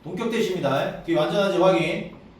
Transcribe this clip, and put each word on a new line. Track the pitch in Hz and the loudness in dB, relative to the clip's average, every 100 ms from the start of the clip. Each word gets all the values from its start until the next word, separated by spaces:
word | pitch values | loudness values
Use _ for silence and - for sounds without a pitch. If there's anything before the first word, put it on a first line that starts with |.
동격 | 151 185 226 | -10 -4 -2
대시입니다. | 226 185 175 143 131 - - | 0 0 0 0 0 -2 -6
뒤에 | - 170 | -2 0
완전한지 | 202 196 196 175 | 2 2 2 4
확인. | 185 170 156 - - - - | 4 4 0 -4 -8 -14 -20